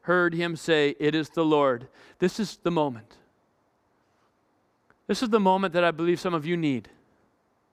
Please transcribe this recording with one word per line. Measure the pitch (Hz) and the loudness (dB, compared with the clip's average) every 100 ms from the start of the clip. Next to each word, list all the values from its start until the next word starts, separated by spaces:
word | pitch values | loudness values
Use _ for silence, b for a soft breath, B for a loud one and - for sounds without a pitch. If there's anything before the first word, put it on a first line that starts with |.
heard | - 180 175 | -2 0 2
him | 165 170 165 | 0 -4 -4
say, | - 156 147 - | 0 2 2 0
"It | 151 | 0
is | 156 147 | 0 -2
the | - | -2
Lord," | 156 151 139 120 123 B B B | 2 4 2 0 -6 B B B
this | 180 - | -4 -2
is | 196 - | -8 -6
the | 175 | -4
moment. | 170 147 117 107 _ _ _ _ _ _ _ _ _ _ _ _ _ _ _ _ _ _ _ - | -2 -2 -6 -16 _ _ _ _ _ _ _ _ _ _ _ _ _ _ _ _ _ _ _ -6
This | 208 | -4
is | 247 | 0
the | 220 | 2
moment | 190 190 190 | 4 2 0
that | 165 | 2
I | 170 | 0
believe | 160 170 175 | 2 0 0
some | 190 | -2
of | 165 | -4
you | 151 175 | -2 -2
need. | 156 123 - _ _ _ _ _ _ _ _ | 0 -2 -6 _ _ _ _ _ _ _ _